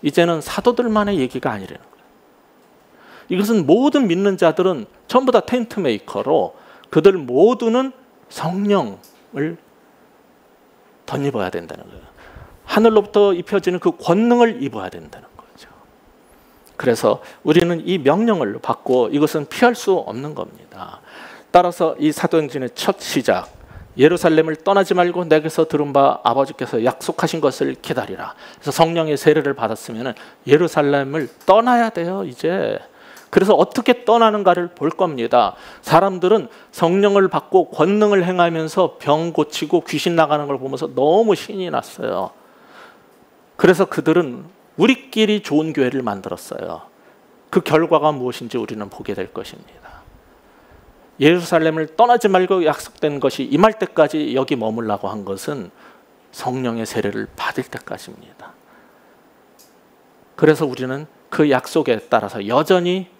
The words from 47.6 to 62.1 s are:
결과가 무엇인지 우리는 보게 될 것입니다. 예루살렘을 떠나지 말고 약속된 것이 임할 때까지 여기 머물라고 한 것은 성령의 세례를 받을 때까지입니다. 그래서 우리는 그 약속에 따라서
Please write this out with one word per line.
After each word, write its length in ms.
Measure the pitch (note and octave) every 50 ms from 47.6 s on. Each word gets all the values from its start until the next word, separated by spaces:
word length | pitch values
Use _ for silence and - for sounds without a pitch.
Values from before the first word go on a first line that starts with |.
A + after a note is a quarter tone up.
결과가 500 | F3 - - D#3+ E3+ D#3+ E3+ D#3 C#3+ D3+
무엇인지 460 | D3 C3+ B2 B2 A#2+ - B2 A#2 -
우리는 320 | B2 G#2+ - A2 G#2+ G#2 G2+
보게 240 | - - G#2 - G2+
될 220 | F#2+ F#2 - -
것입니다. 680 | - G2+ - - - - - - - _ - - - - - _ - _ _ _ _ _ _ _ _ _ _ - - _ _ _ _ _ _ _ _
예루살렘을 680 | C3 D3+ E3+ F3+ E3+ E3+ F3+ D#3+ D#3+ D#3+ D#3 D#3+ D#3 D3+
떠나지 400 | - - A3+ A#3+ A#3+ A#3+ A#3+ G#3
말고 360 | F#3+ F#3 F#3 F3 F#3+ F#3 E3+
약속된 560 | D#3 D3 - - - _ - - D3+ C#3+ C#3
것이 220 | C3 C3+ - - C3+
임할 320 | - B2+ D#3+ F#3+ A3 G#3
때까지 600 | - G3 F3+ - - D#3 C#3+ - D#3 D3 C3+ A#2+
여기 220 | C3 C3 B2+ D3
머물라고 520 | B2 G#2+ A2 A2 A#2 A2+ G#2+ G#2 G2 - G2
한 180 | G2+ G#2+ G2
것은 440 | G#2 G2 F#2+ - - D3 C#3 F#2+ F2 _ _ - - - _ _ _ _ _ _ _ _
성령의 540 | - - B2 B2+ C3 B2+ A#2+ A2+ A#2 A2+
세례를 420 | - - A2+ G#2 G2+ G2 G#2+ G#2+ - -
받을 280 | - - - - - B2+
때까지입니다. 880 | - - - - - - - - - - - - - _ _ - - - _ _ _ _ _ _ _ _ _ _ _ _ _ _ _ _ _ _ _ _ _ - _ _ _ _ _ _ _ _ _ _ _ _ _ _
그래서 280 | - - D#3 D#3 D3 E3
우리는 420 | C#3 B2 B2 B2+ B2+ C3 C#3 D#3 - _ _ _ _
그 220 | - - D#3 D3
약속에 480 | C3+ B2+ - - - E3 C#3 C3+ A#2+ G#2+ -
따라서 400 | -